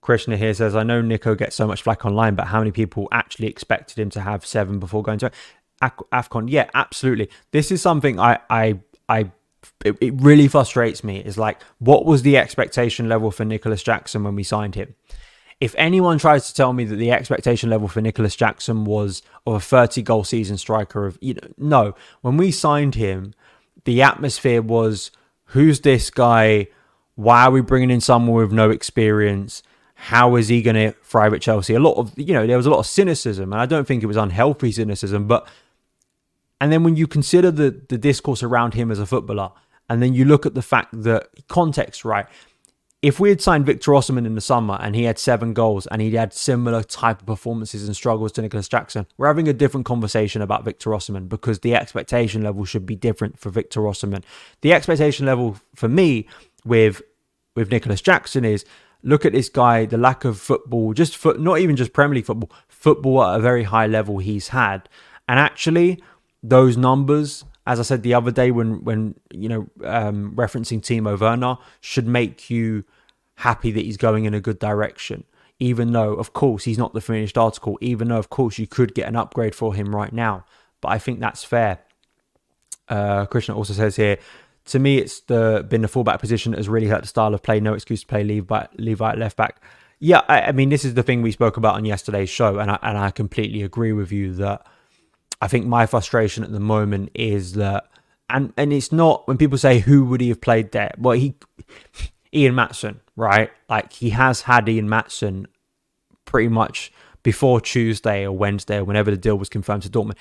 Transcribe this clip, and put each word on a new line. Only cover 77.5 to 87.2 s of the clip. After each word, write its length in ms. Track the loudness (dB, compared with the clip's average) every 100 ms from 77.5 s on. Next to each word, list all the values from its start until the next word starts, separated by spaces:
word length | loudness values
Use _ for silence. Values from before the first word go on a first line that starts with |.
| -2 -8 -6
even 280 | -6 -4 -2
though, 80 | -4
of 140 | -4
course, 280 | -4 -4 -4
you 80 | -10
could 280 | -2 -2
get 120 | -2 -4
an 100 | -4
upgrade 380 | -4 -4 -4
for 200 | -4 -6
him 200 | -4 -4
right 180 | -6 -6
now. 320 | -4 -4 -4 -12 _ _ _
But 80 | -4
I 100 | -4
think 220 | -4 -6
that's 240 | -6 -8
fair. 360 | -4 0 0 -2 _ _ _ _ _ _ _ _ _ -20 _
Uh, 380 | -4 0 -2 -2
Krishna 280 | -4 -4
also 200 | -6 -6
says 220 | -2 -2 0
here, 220 | 0 0 -6 -20 _ _ -4
"To 120 | 0
me, 180 | 2 2
it's 220 | 0 -10
the, 460 | _ 0 2 0 -2
been 140 | -2
the 60 | -2
fullback 320 | -2 -2 -2
position 320 | -2 -4 -4
that 60 | -6
has 100 | -2
really 180 | -2 0
hurt 160 | -2
the 60 | -2
style 260 | -2